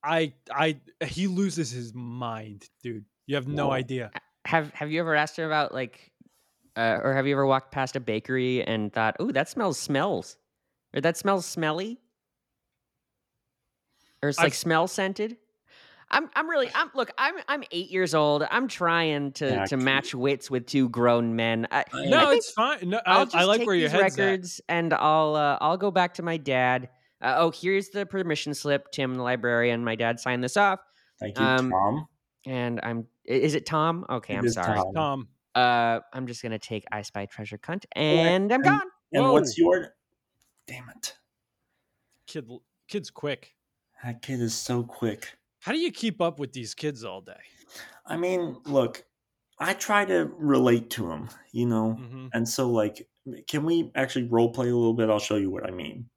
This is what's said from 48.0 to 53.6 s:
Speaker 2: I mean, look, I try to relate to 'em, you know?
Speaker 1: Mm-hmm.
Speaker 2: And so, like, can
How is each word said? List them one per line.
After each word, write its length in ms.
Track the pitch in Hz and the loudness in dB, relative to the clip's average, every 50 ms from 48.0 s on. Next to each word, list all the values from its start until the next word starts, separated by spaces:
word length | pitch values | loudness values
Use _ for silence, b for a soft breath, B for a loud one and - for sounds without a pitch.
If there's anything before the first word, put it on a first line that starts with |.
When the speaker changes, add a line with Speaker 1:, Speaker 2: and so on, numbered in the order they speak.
| B | B
Speaker 2:
I 120 | - - 165 | -8 -6 -2
mean, 400 | 170 180 185 180 175 160 127 - _ | -2 0 0 0 -2 -4 -6 -10 _
look, 400 | 147 143 135 123 113 - - - _ _ _ _ _ _ _ _ _ _ _ | 0 2 2 2 2 -2 -8 -20 _ _ _ _ _ _ _ _ _ _ _
I 140 | - 170 196 | -4 -4 -2
try 320 | 196 - - 214 208 208 | -4 -2 2 2 2 2
to 260 | 190 190 175 165 147 - - | 2 2 0 0 0 -4 -4
relate 520 | - 147 139 131 127 127 120 117 113 - | 0 2 4 6 6 6 4 4 2 -2
to 200 | - - 107 87 | -8 -6 -6 -6
'em, 180 | 80 78 - 113 B B B B | -6 -8 -10 -12 B B B B
you 140 | - 120 120 120 | -4 -2 0 2
know? 300 | 117 110 110 110 113 113 | 2 2 2 0 -2 -4
Speaker 1:
Mm-hmm. 300 | 131 120 123 131 131 131 120 | -8 -14 -14 -14 -14 -6 -4
Speaker 2:
And 140 | 117 113 113 | -2 -2 -2
so, 220 | - - 135 123 | -2 -2 0 2
like, 360 | 120 113 107 107 104 - - _ _ _ _ 139 120 - - - | 2 2 2 0 0 -6 -18 _ _ _ _ -16 -16 -16 -12 -6
can 160 | - 151 | -4 -2